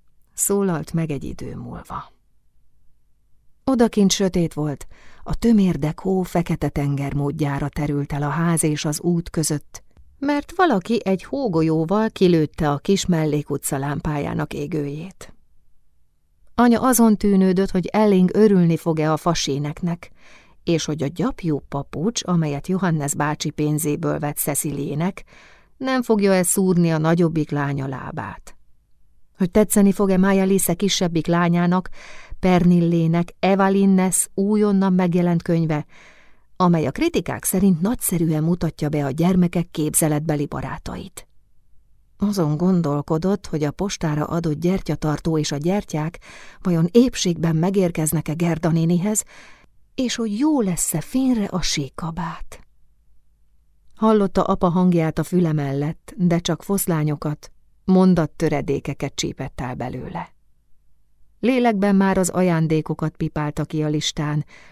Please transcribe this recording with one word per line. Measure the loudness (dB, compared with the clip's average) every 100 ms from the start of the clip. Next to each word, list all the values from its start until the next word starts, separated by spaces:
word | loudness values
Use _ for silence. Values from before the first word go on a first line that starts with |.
| _ _ _
szólalt | -4 -2 0 0 -2 -4
meg | -4 -4
egy | -6
idő | -8 -10 -10 -12
múlva. | -12 -14 -12 -14 -14 _ _ _ _ _ -20 _ -20 -20 _ _ _ -20 -20 _ -2
Odakint | 2 4 4 2
sötét | 2 0 0 -2
volt, | -2 -4 -6 -12 -18 -20 -16
a | -8
tömérdek | 0 4 4 4 2 -2 -4
hó | -2 -2
fekete | 0 -2 -2 -2 -2
tenger | -2 -2 -2 -4
módjára | -2 -4 -2 -2 -2 -4
terült | -4 -4 -4 -4
el | -4
a | -2
ház | 0 0 2
és | 0 0
az | -4 -2
út | -2 -2 -2
között, | -4 -2 -4 -6 -20 -20 -20 -20 -6
mert | -4 -2 -4 0
valaki | 2 2 0 -2
egy | 0 -2
hógolyóval | -2 -4 0 2 2 2 2 0 0
kilőtte | 2 4 4 0 -2 -2
a | 0
kis | 0 0 2
mellékutca | 0 0 -2 -2 -6 -4 -4
lámpájának | -4 -4 -4 -4 -4 -4 -6
égőjét. | -6 -6 -6 -6 -8 -12 -16 -20 -20 _ -20 _ -20 _ _ _ _ _ _ -6
Anya | 2 4 6
azon | 4 6 6 4
tűnődött, | 4 4 4 4 2
hogy | 0 0
Elling | 2 4 6 4
örülni | 6 6 6 4 2
fog-e | 0 0 0
a | 0
faséneknek, | 0 0 -2 -4 -4 -6 -6 -6 -12 -20 -20 -20 -20 -8
és | -2 -2
hogy | -2 -4
a | -4
gyapjú | -2 -4 -4 -4 -4 -4
papucs, | -8 -8 -4 -4 -4
amelyet | 0 0 0 -4 -4
Johannes | -2 0 -2 -2
bácsi | -2 -2 -2 -4
pénzéből | -2 0 0 0 -2 -2 -2
vett | -4 -4
Cecilének, | -4 -2 -4 -6 -6 -2 -4 -4 -16 -20 -20 -20 _ _
nem | -2 -2
fogja-e | 0 2 4 2
szúrni | 2 0 2 2 2
a | 2
nagyobbik | 2 2 2 0 -2
lánya | -2 -4 -4 -6
lábát. | -8 -10 -10 -10 -14 -18 -20 -20 -20 _ _ -20 _ -20 -4
Hogy | 0
tetszeni | 2 4 4 4
fog-e | 4 2 2
Maja | 4 4
Lise | 2 2 0
kisebbik | 0 -2 0 0 0 0
lányának, | 2 2 2 2 0 -2 -10 -14 -18 -14 -2
Pernillének, | 2 4 6 6 4 2 2 0 -2 -2
Eva | 2 4 4
Linnes | 4 4 4 2 0 -2
újonnan | -2 0 2 2 2 2
megjelent | 2 2 2 2 0
könyve, | 0 0 0 -2 -6 -18 -20 -20 -20 -20 _ 0
amely | 2 4 0
a |
kritikák | -2 -2 -2 -4 -6
szerint | -4 2 2 2
nagyszerűen | 0 -2 -4 0 0 0
mutatja | 0 0 -4 -4 -4
be | -2
a | -2
gyermekek | 0 2 2 2 0 -4
képzeletbeli | -4 -2 0 0 0 -2 -2 -4
barátait. | -6 -8 -10 -10 -12 -12 -18 -20 -20 _ -20 _ -20 _ -20 _ -4
Azon | -2 0 0 2
gondolkodott, | 2 2 2 -2 -2 -2 0 -2 -4
hogy | -4
a | -4
postára | -4 -6 -4 -2 -2
adott | -2 -2 -2 -2
gyertyatartó | -2 -2 -4 -4 -2 -2 0 -2
és | -2
a | -2
gyertyák | 0 -2 -2 -4 -4 -8 -18 -20 -20 -6
vajon | 0 2 2
épségben | 2 2 0 -4 -2 -2 0
megérkeznek-e | 0 0 -2 -2 -2 -4 -4
Gerda | -2 -2 0 0
nénihez, | 0 2 0 0 -4 -6 -16 -20 -20 -20 -20 _
és | -6 -4
hogy | -4 -4 0
jó | 2 2
lesz-e | 0 -2 -4 -4
Finre | -4 0 0 0
a | -2 -2
síkabát. | -2 -4 -6 -8 -10 -8 -10 -10 -12 -14 -20 _ -20 _ _ -20 _ _ _ _ _ _ -20 -2
Hallotta | 2 4 2 0
apa | 0 2 2
hangját | 4 4 4 0 -2
a |
füle | -2 0 2
mellett, | 0 -2 -2 -4 -6 -14 -2
de | 0 2
csak | 0 -4
foszlányokat, | -2 -2 0 0 0 -2 -4 -6 -12 -20 _ _ 2
mondattöredékeket | 6 6 4 2 -2 -2 0 -2 -4 -4 -6 -6
csípett | -6 -6 -6 -10 -8
el | -8
belőle. | -6 -8 -8 -10 -10 -12 _ _ _ _ -20 _ -20 _ _ -20 _
Lélekben | 0 2 2 2 2 4
már | 4 2
az | 0
ajándékokat | 0 2 2 2 0 -2 -4 -6 -4
pipálta | -6 -4 -6 -6
ki | -6 -4
a | -2
listán, | -2 -4 -4 -2 -2 -4 -12 -20